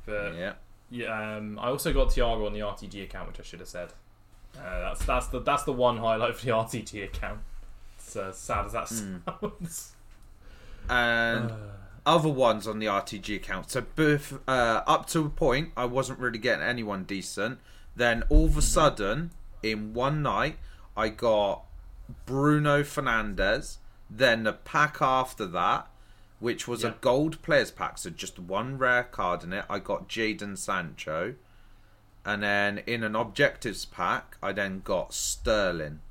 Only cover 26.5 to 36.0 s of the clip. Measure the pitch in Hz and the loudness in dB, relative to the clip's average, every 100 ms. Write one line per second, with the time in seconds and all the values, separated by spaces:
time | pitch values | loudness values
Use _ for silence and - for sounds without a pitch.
26.5 | 117 - 117 - - 127 131 156 156 - | -4 -4 -2 -4 0 2 4 2 -2 2
27.5 | 147 107 - 85 - 90 80 95 - 87 | 2 2 -4 -6 -6 -12 -10 -12 -12 -4
28.5 | 98 123 135 131 123 120 - 92 87 82 | -4 -2 0 2 2 0 -2 0 0 -2
29.5 | 95 - 101 - 92 90 113 110 104 104 | -8 -4 -6 -4 -6 -4 -2 -2 -2 -8
30.5 | 95 - 95 82 - - 78 98 143 - | -8 -2 -2 -4 -8 -6 -4 -4 -6 -18
31.5 | - - - - - - - 98 104 101 | -20 -20 -20 -20 -20 -20 -12 -4 -2 2
32.5 | 101 101 101 - 117 110 107 113 98 143 | 2 2 0 -4 -2 -2 -2 -2 2 2
33.5 | - 120 95 - - 90 123 - - 98 | 2 -8 -6 -10 -2 0 0 -4 -8 -4
34.5 | 98 98 95 - 92 - - - - - | -2 -2 -4 -2 -2 -2 -6 -4 -4 0
35.5 | 110 95 85 76 76 | 2 2 0 -6 -10